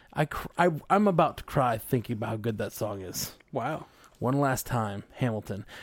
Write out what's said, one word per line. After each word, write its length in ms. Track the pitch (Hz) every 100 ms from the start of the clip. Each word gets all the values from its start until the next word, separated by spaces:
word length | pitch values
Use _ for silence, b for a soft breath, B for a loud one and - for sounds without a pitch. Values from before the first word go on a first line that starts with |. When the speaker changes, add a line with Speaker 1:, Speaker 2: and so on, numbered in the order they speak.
| b
Speaker 1:
I 120 | - 151
cr-, 220 | - - -
I, 120 | 175 151 -
I'm 200 | 202 208
about 300 | 170 156 -
to 60 |
cry 340 | - 147 123 113
thinking 360 | - 127 107
about 140 | 113 107
how 80 | 110
good 220 | 113 110
that 140 | 202
song 300 | - 107 101
is. 300 | 92 - - - _
Speaker 2:
Wow. 340 | 135 120 127 - b b b
Speaker 1:
One 200 | 113 139
Last 280 | 139 123 -
Time, 360 | 123 107 101 -
Hamilton. 520 | - 127 110 - 101 110 B